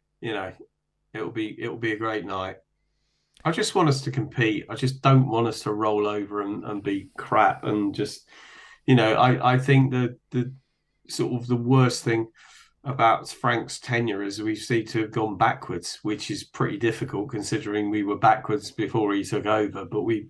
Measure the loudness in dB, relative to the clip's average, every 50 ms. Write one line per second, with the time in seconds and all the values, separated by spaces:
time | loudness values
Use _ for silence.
0 | _ _ _ -12 -10 -8 -6 -6 -6 -8 -12 -14 -20 _ _ _ _ _ _ _
1 | _ _ -10 -8 -8 -8 -6 -6 -6 -6 -6 -8 -8 -8 -8 -4 -4 -4 -4 -2
2 | -4 -4 -4 -4 -6 -6 -6 -6 -6 -6 -8 -12 _ _ _ _ _ _ _ _
3 | _ _ _ _ _ _ _ _ -4 -2 -2 -2 -2 0 2 2 4 4 2 2
4 | -2 -6 -4 -4 -6 -4 -2 0 0 0 0 -2 -6 -8 -8 -4 -4 -4 -2 0
5 | 4 6 6 6 6 4 2 0 0 0 -2 -4 -4 -4 -2 -2 0 0 2 2
6 | 0 0 -2 -4 -6 -6 -6 -6 -4 -4 -6 -8 -8 -8 -8 -6 -4 -4 -4 -4
7 | -6 -10 _ -12 -4 0 4 6 6 4 4 0 -2 -2 -2 0 0 -2 -2 -2
8 | -4 -6 -6 -12 _ _ -20 -20 -20 -20 -20 -20 -20 -20 -20 _ 2 6 6 6
9 | 6 6 4 6 6 4 4 4 4 4 4 4 4 6 6 6 6 4 2 0
10 | 0 -2 -4 -8 _ _ -4 -4 -4 -4 -6 -16 _ _ _ _ _ _ _ _
11 | _ -10 -4 -4 -2 -2 -2 -2 0 0 0 0 4 6 6 6 6 6 4 0
12 | -2 0 0 0 0 -4 _ _ -20 -20 -20 -20 -20 _ _ _ -8 -6 -2 2
13 | 4 4 4 2 0 -8 -10 -2 0 2 2 0 -2 -4 -10 -12 -6 -2 -2 0
14 | 0 0 -2 -4 -4 -6 -6 -4 -4 -4 -4 -4 -2 -2 -2 -2 -2 -2 -4 -4
15 | -4 -2 -2 -2 -2 -2 0 0 0 0 0 -2 -8 -8 -8 -8 -8 -10 -12 -8
16 | -4 -4 -4 -4 -6 -8 -8 -8 -10 -10 -6 -4 -4 -4 -4 -2 -2 -2 -2 -2
17 | -6 -6 -6 -6 -6 -6 -6 -8 -6 -4 -4 -4 -4 -2 -2 -2 -2 0 -2 -2
18 | 0 -2 -2 2 4 4 4 4 2 -4 -4 -4 -4 -6 -8 -6 -6 -2 0 0
19 | 0 0 0 -2 -2 -2 -4 -4 0 0 2 2 0 -2 -4 -8 -10 -6 -4 -4
20 | -2 0 -2 -2 -4